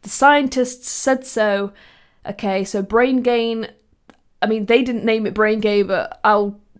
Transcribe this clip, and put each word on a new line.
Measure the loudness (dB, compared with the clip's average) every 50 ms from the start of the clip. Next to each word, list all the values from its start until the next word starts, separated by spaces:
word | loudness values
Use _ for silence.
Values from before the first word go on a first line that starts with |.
The | _ -8
scientists | -2 2 4 4 4 4 2 0 -2 -2 -2 -2 -4 -10 -8 -6
said | -6 -2 0 0 0 0 -2
so. | -6 -2 -2 0 0 0 -2 -4 -6 -10 -16 -20 -20 _ _ _ _ _ _ _
Okay, | -14 -12 -6 -4 -2 -2 -2 -4
so | -2 -4 -4
brain | -4 0 2 2 2 4 2 0
gain, | 2 2 0 0 0 -2 -4 -6 -8 -10 _ _ _ _ _ _ _ _ -20 _ _ _ _ _
I | -2 0
mean, | 0 -2 0
they | 2 2 2
didn't | 2 0 -2 -2 0
name | 0 0 0 -2 -4
it | 0
brain | 0 2 2 2 0
gain, | 0 0 2 2 0 0
but | 0 -2 -4 -6 -10 -2 _
I'll, | 2 4 4 2 -2 -4 -10 _ _ _ -20